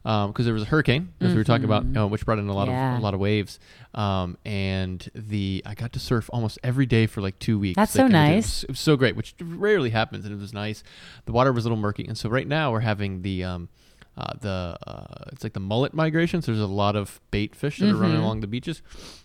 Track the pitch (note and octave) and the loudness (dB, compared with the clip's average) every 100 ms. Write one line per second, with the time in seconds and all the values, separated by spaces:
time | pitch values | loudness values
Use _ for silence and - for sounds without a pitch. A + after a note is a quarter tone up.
0 | - G#2+ G2+ G#2+ A#2 A2 G#2+ D#3 C#3+ B2+ | -4 -2 -2 -2 -2 -2 0 2 4 2
1 | F#3 - F3+ E3+ A2 A#2+ G#2+ G#2+ B2 B2 | -2 -2 2 2 4 2 4 2 2 0
2 | G#2 G#2+ - A2 G2+ G2 G2+ B2+ C3 B2 | 0 0 -2 -2 0 0 0 0 0 0
3 | G#2 G2 G2 G#2+ G2 - - - - G#2+ | 0 0 2 0 -2 -10 -20 -20 -12 -4
4 | G2+ F#2+ F2+ F2 - G2+ F#2+ F#2+ F#2 F#2 | 0 0 -2 -6 -8 -4 -2 -2 -4 -6
5 | - - G#2+ G#2 G2 F#2+ - G#2+ A#2 A#2+ | -12 -14 -6 -2 -2 -4 -6 -10 -8 -8
6 | - A#2+ - A#2+ A2 - B2 B2+ B2+ A2+ | 0 0 0 -4 -4 -4 -2 0 4 4
7 | A2 - G2 - - G#2+ G2 B2 A3 - | 4 0 -4 -4 0 2 2 2 2 6
8 | C4 F3 D3 F#3+ A3 - - C3 - C#3+ | 6 8 6 4 2 -4 -6 0 4 4
9 | B2 A2 - - E3+ E3+ G3+ G3+ B2+ A2 | 4 2 -8 -10 -12 -2 2 2 2 0
10 | A2 G2+ G2+ G2+ G2+ G#2 G#2 G#2+ - - | -2 -4 -10 -10 -10 -6 -6 -6 -12 -20
11 | - - - A#2 C3+ A#2+ A2+ A2+ G#2 G2+ | -20 -14 -2 4 4 4 0 0 0 -2
12 | - A2+ A2 B2 - D3+ D3 A2+ A2+ G#2 | -8 -6 -2 -2 0 -2 0 0 0 0
13 | G2+ F#2+ G2 F#2 F2+ F2+ E2+ _ _ _ | -2 -4 -4 -2 -4 -6 -10 _ _ _
14 | - - - - G#2 F#2 F2 - - G1+ | -20 -12 -10 -8 -6 -6 -6 -10 -14 -14
15 | - - - C3+ A2 G2 F#2+ A2 C#3 D3+ | -16 -18 -18 -12 -10 -8 -2 0 0 0
16 | D#3+ D#3+ E3+ F3 C#3+ A2 G#2 G2 G2+ G#2 | 0 2 0 0 0 0 0 0 2 0
17 | G2 - _ G#2 G#2+ - C#3+ - G3+ E3+ | -4 -12 _ -2 -2 -4 -6 2 2 4
18 | F3+ D#3 D#3+ A2 G#2 A#2+ E3 D#3 - - | 4 4 2 -2 -4 -6 -8 -10 -14 -20
19 | - - | -20 -20